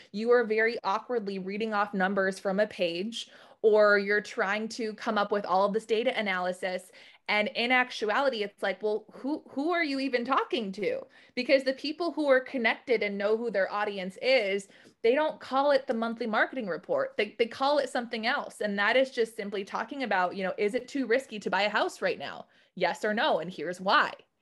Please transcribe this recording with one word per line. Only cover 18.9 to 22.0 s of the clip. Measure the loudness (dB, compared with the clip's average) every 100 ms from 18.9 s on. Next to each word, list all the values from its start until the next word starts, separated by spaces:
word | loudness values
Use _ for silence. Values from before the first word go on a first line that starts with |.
| 4
is | 2
just | 0 -2 -4
simply | -6 -6 -4
talking | -6 -6 -6
about, | 0 2 2 -2
you |
know, | -4 -2
is | -2 -2
it | -4
too | -4 0
risky | 0 0 -8
to | -2
buy | 0
a | 2
house | 2 -2 -2